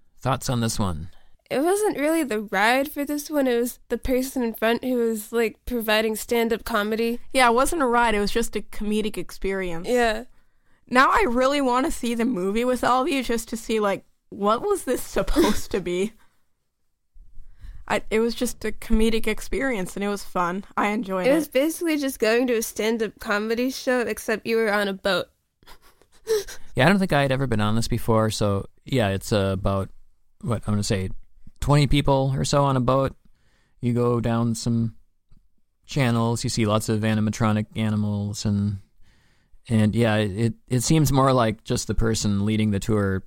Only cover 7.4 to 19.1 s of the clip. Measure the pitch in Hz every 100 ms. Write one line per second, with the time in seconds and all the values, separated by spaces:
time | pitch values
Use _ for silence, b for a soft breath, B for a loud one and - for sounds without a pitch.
7.4 | 247 233 277 349 254 240 240 208 202 233
8.4 | 226 214 - - 208 214 214 196 165 -
9.4 | 190 196 185 165 180 247 233 220 247 -
10.4 | _ _ _ _ - 247 285 403 381 233
11.4 | 262 285 269 247 294 - 233 233 233 214
12.4 | 185 214 247 247 233 254 269 277 240 233
13.4 | - 226 - 220 208 185 - _ _ 208
14.4 | 202 233 403 392 - - - - - 285
15.4 | 330 214 - 214 175 180 208 - _ _
16.4 | _ _ _ _ _ _ _ - - -
17.4 | b b b b - 208 - 220 233 226
18.4 | 240 - 214 - - 220 220